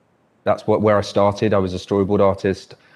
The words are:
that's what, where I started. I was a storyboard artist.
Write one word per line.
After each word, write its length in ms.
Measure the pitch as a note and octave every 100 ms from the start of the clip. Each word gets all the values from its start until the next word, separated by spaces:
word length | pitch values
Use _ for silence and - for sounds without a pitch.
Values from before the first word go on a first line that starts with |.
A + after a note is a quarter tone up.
| _ _ _ _
that's 240 | G#2 - -
what, 140 | G#2
where 160 | G#2 G#2
I 40 |
started. 520 | G2+ G2+ G2+ G#2 A2
I 40 | G2+
was 140 | F#2
a 40 | F2+
storyboard 420 | - G2+ G2 G2+
artist. 560 | G2 F#2+ G2 F#2 - - _